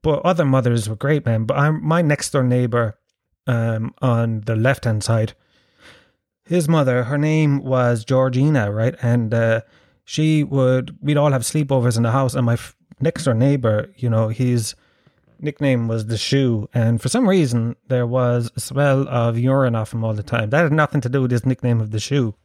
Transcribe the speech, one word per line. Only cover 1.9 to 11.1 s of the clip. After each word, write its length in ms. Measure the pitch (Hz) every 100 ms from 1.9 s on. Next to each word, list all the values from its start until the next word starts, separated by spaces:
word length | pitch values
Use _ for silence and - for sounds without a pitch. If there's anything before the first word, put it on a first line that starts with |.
| 165
next 300 | 160 143 -
door 120 | 143
neighbor, 540 | 127 123 123 120 113 - _ _ _ _ -
um, 460 | 120 113 110 110 -
on 400 | 131 117 117 110
the 160 | 107 110
left-hand 440 | 123 139 120 104
side, 300 | - 113 110 - _ _ _ _ - - _ _ _ _
his 240 | _ 175 156
mother, 380 | 160 135 123 120
her 120 | 143
name 460 | 156 156 151 139
was 400 | 135 131 123 117
Georgina, 680 | - 131 131 127 147 143 104
right? 260 | 107 120 -
And, 320 | 120 120 113
uh, 280 | 113 113 113 - _ _ _
she 400 | - - 156 156
would, 540 | 147 139 127 131 131 -
we'd 140 | 143